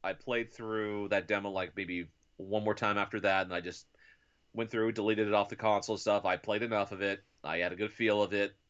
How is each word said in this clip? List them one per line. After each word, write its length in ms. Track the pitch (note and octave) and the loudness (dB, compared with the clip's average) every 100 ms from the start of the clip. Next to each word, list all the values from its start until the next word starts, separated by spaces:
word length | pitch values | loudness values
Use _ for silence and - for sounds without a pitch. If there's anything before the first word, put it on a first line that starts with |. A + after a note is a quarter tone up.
I 120 | F#2+ | -4
played 380 | F#2 - A#2+ A#2 | -6 -2 -2 -2
through 560 | - A2+ A2 G#2+ G#2 G2+ | -8 -4 -2 -2 -2 0
that 200 | G2+ F2+ | 0 2
demo, 220 | G#2 G2+ | -2 0
like, 260 | F#2+ F2+ G2 | -4 -4 -6
maybe 320 | F2+ F2+ E2 _ _ - | -4 -4 -6 _ _ -16
one 280 | F#2+ G#2+ | -4 -2
more 100 | G#2+ | 0
time 240 | G#2 G#2+ G2+ | 0 2 2
after 220 | G2 A2 | 0 0
that, 240 | G2 F#2+ | 2 2
and 100 | F#2 | 0
I 60 | F2+ | -4
just 260 | F2 - - _ - _ _ _ _ | -6 -10 -18 _ -20 _ _ _ _
went 180 | - A2+ | -6 -4
through, 220 | A#2+ A2+ | 0 0
deleted 360 | A2 G#2 G#2+ G#2+ | 0 0 2 4
it 60 | |
off 160 | G#2 G2+ | 2 2
the 60 | G#2+ | 0
console 380 | A2 G#2 - | 2 2 0
and 60 | G#2 | -2
stuff. 240 | - G#2 | 2 2
I 120 | F#2+ F#2 | 2 -2
played 260 | - G#2+ | 0 -2
enough 280 | A#2 G#2+ G2+ | 0 0 -2
of 120 | G2 | -2
it. 200 | G2 G2 _ _ | -2 -2 _ _
I 140 | D2 E2+ | -4 -2
had 140 | F2 | -2
a 40 | F2+ | -2
good 160 | G#2 | -6
feel 300 | - A2+ G#2 | 0 2 4
of 100 | G2 | 2
it. 240 | G2+ G2+ - | 2 -2 -4